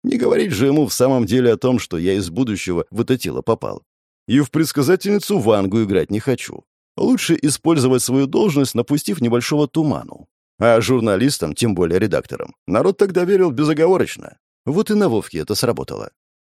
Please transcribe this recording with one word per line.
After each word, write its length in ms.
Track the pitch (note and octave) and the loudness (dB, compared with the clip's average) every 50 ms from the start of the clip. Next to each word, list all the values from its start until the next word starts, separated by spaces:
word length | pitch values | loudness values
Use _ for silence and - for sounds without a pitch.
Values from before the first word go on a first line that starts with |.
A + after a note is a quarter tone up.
Не 140 | - - - | -2 -2 -2
говорить 360 | - - - - - A3 G3 | 0 0 0 0 0 0 -2
же 120 | C#3 F#2+ C3 | 0 0 2
ему 220 | C#3 C#3+ D#3 D3 | 2 2 2 0
в 80 | G#2+ - | 0 0
самом 320 | - B2 C3 C3+ B2+ A#2 | 2 2 2 4 2 0
деле 260 | - B2+ B2+ B2 A#2 | 0 0 2 4 2
о 60 | A2 - | 2 2
том, 200 | - B2+ B2+ A2 | 2 0 0 0
что 200 | - - F2+ E2 | -2 -4 -6 -2
я 160 | E2+ F#2+ G2 | 0 0 0
из 160 | G#2 F#2+ F2 | 0 -2 -4
будущего 560 | D#2+ A#2 C3 A#2 G#2 F2 - - F2 E2+ - _ | -4 -4 -2 -2 -2 -4 -4 -2 -2 -2 -4 _
в 120 | - G#2+ | -4 -6
это 160 | A#2 - C3 A#2+ | -2 -2 -2 -2
тело 240 | - E2+ B1 B1+ | -2 -6 -6 -6
попал. 400 | - - A2+ - - G#1 G1+ G1+ _ _ _ _ _ _ _ _ _ - | -2 -2 -2 -2 -4 -10 -10 -12 _ _ _ _ _ _ _ _ _ 0
И 120 | A#2 C#3+ | 2 2
в 100 | D3 - | 2 0
предсказательницу 880 | - D#3 D#3+ C3+ - D3 C3+ C#3 F#3 F#3 - G3+ G#3 G3 - - G#3 F#3 | 0 -2 -2 0 0 0 2 2 2 0 0 -2 -2 -2 0 -2 -2 0
Вангу 440 | G#2 A2 G#2+ G2+ G2 F#2+ F#2+ A2+ | 2 2 2 2 2 0 0 0
играть 280 | A2 G2 G2 F2+ D2+ - | 0 2 0 0 0 0
не 100 | G2+ A2+ | -4 -4
хочу, 440 | - C#3 B2 - - - - - _ _ _ _ _ _ _ - | -2 -2 -4 -4 -6 -14 -14 -16 _ _ _ _ _ _ _ -2
лучше 400 | - A3+ C4 G#3 - - E3 - | 0 0 0 0 2 0 0 2
использовать 600 | - D3+ C3+ - _ D#3 E3 D3+ A#2+ B2+ C3 B2 | 2 -2 -2 0 _ 0 2 4 4 2 2 2
свою 240 | - - B2 C3+ C#3 | 2 0 0 0 0
должность, 480 | C3+ - - G#3+ G3+ C#3 C#3+ C3+ - - | 2 0 2 2 2 2 2 0 0 0
напустив 460 | A2+ A#2+ - D3 - - - G3+ D#3 | -4 -2 0 -2 -2 -2 -4 -2 -2
небольшого 480 | A#2+ A#2 A#2 A#2+ A#2+ - D#3 D3 D3 C#3 | 0 0 0 0 0 0 0 0 0 0
туману. 580 | - D#3+ D#3 D3+ G#2 C2+ A1+ - - - - _ _ _ _ _ _ _ | 0 -2 -2 0 -2 -4 -8 -14 -20 -20 -20 _ _ _ _ _ _ _
А 200 | G#2+ A#2 A#2 A#2 | 2 4 4 4
журналистам, 720 | A#2 - C3 B2 A2 A2+ G2 F#2+ A#2+ C#3+ C#3+ - - D#2 D2 | 4 2 0 2 2 2 2 2 2 0 0 -2 -4 -6 -2
тем 200 | - A#2 A2+ G2 | -2 -2 -2 0
более 240 | E2+ F2+ E2 E2+ F#2+ | 0 0 0 2 0
редакторам, 560 | G#2+ G#2 D#2 C2+ - - - - - - - _ _ | 0 0 -2 -4 -4 -6 -12 -12 -12 -14 -16 _ _
народ 320 | - F2 A2+ C#3+ F#3+ F#3+ - | -2 0 2 2 2 2 2
тогда 260 | G#3 G3 F3 F3+ F3 | 0 0 2 -2 0
верил 260 | F3 G3+ F#3 F#3 E3+ | 2 2 2 2 2
безоговорочно. 880 | B2 B2 D3+ D3+ D#3+ C#3+ D#3+ F3 F#3 E3+ A2 - - - - G1+ - _ _ _ _ _ _ | 2 0 0 0 2 2 2 2 4 2 0 -2 -4 -16 -16 -20 -20 _ _ _ _ _ _
Вот 240 | B2+ D3 G3 A3 - | -2 -2 0 0 2
и 40 | G#3+ | 2
на 140 | G#3 G3+ D#3+ | 2 2 2
Вовке 300 | A2+ G2+ F#2 - - D#2+ | 2 0 -2 -4 -8 -8
это 160 | D2+ - G#2 | -4 -4 -2
сработало. 560 | - - A#2 G2+ C2+ C2+ - - G#1 - - _ _ _ _ _ _ | 0 0 0 -2 -2 -6 -10 -10 -12 -12 -14 _ _ _ _ _ _